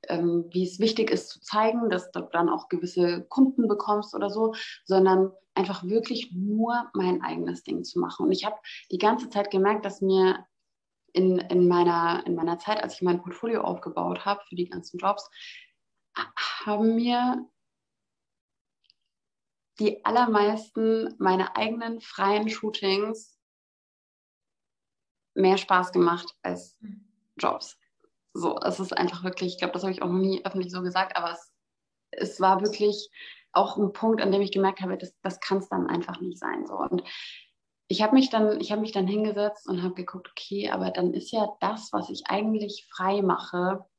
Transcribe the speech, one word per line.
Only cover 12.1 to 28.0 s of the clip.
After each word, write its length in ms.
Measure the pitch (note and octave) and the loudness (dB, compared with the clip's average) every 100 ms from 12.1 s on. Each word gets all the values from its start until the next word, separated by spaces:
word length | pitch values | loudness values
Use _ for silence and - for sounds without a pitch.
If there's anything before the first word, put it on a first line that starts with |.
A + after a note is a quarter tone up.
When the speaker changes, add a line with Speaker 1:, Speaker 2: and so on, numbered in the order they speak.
| F3 - | 0 -2
Speaker 1:
in 100 | F3 | -2
meiner 240 | E3 E3+ | 0 -2
Zeit, 220 | - G#3+ | -2 -2
als 140 | - - | -2 -2
ich 60 | |
mein 200 | F3+ F3 | 0 0
Portfolio 400 | F3+ - A#3 A3 | -2 -8 -4 -2
aufgebaut 640 | - F3+ - F3 F3 F3+ G3 | -2 -4 -6 -4 -4 -2 -2
hab 180 | G3+ - | -4 -6
für 80 | F3 | -6
die 120 | F3 | -6
ganzen 300 | F3+ E3 F3+ | -6 -12 -4
Jobs, 320 | F#3+ G3+ - - - - - _ _ _ _ - | -2 -2 -6 -20 -20 -20 -20 _ _ _ _ -10
ha-, 160 | - - - - - | -8 -6 -6 -6 -2
haben 300 | G#3 A3+ A3+ | 2 4 4
mir 520 | A#3+ A#3+ B3 B3 - _ _ _ _ _ _ _ _ _ _ _ _ _ _ _ _ _ _ _ _ _ _ - | 2 2 2 -2 -6 _ _ _ _ _ _ _ _ _ _ _ _ _ _ _ _ _ _ _ _ _ _ 0
die 240 | G#3+ - G#3+ | 0 0 0
allermeisten 1080 | A3+ A#3+ G#3+ G#3 A3 - - A3 A3 A3 - | 2 4 4 4 0 -4 -2 2 2 0 0
meiner 360 | F#3+ F#3 - - | 2 2 0 -2
eigenen 460 | A3 A#3 A3+ A#3 | -4 -4 -6 -10
freien 480 | - - G3 G#3 A3 | -12 -2 2 2 0
Shootings 920 | A3 G#3+ G#3+ G3 F#3+ G#3 A3 - _ _ _ _ _ _ _ _ _ _ _ _ _ _ _ _ _ _ _ _ - | -2 -6 -2 0 0 0 -6 -12 _ _ _ _ _ _ _ _ _ _ _ _ _ _ _ _ _ _ _ _ 2
mehr 220 | F#3+ F#3+ | 4 2
Spaß 340 | - F#3 F3+ | 2 2 2
gemacht 440 | F3+ E3+ F3 - - | 4 4 2 -6 -10
als 360 | F#3 F3+ - _ | -8 -8 -10 _
Speaker 2:
Mhm. 260 | G#3+ - _ _ _ - | -18 -18 _ _ _ -4
Speaker 1:
Jobs. 400 | - - - - _ _ | -2 -2 -8 -20 _ _